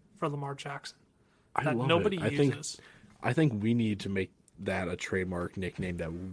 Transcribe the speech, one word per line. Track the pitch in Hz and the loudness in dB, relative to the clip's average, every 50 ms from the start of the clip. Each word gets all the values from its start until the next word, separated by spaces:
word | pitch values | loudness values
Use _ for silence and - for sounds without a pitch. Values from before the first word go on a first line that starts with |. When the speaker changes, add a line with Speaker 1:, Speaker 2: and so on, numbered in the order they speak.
| _ _ _ - | _ _ _ -4
Speaker 1:
for | 175 151 | -4 -2
Lamar | 143 143 143 139 139 | -2 -2 -4 -6 -6
Jackson | 139 - 143 139 143 - - - _ _ _ _ _ _ _ _ _ _ _ - | -8 -8 -10 -10 -10 -12 -14 -18 _ _ _ _ _ _ _ _ _ _ _ -4
Speaker 2:
I | - - | -2 0
Speaker 1:
that | 151 135 | 0 0
Speaker 2:
love | 113 127 143 | 2 2 4
Speaker 1:
nobody | 165 175 196 208 196 | 4 4 4 2 0
Speaker 2:
it. | 170 | 2
I | 160 107 | 0 0
Speaker 1:
uses. | 143 143 143 135 117 - - - - | 4 4 4 4 4 0 -4 -10 -12
Speaker 2:
think, | - - - - - - - - - | -12 -16 -20 -20 -20 -20 -20 -12 -4
I | - 113 123 | 0 2 4
think | 160 160 143 110 101 | 6 4 4 4 2
we | 104 113 117 | 2 2 4
need | 120 113 107 104 98 | 4 4 2 0 -2
to | - 98 | -2 -2
make | 98 95 92 - _ _ _ _ _ - | -2 -2 -2 -2 _ _ _ _ _ -8
that | 98 98 95 92 92 85 | -4 -2 -2 -2 -2 -4
a | 90 | -4
trademark | - - - 107 95 92 92 90 87 87 85 - 98 | -6 -4 -2 0 0 0 0 -2 -4 -4 -4 -4 -6
nickname | 92 87 - - 95 90 90 85 | -6 -6 -4 -4 -4 -4 -4 -4
that | 85 80 82 87 92 95 | -4 -6 -6 -8 -8 -8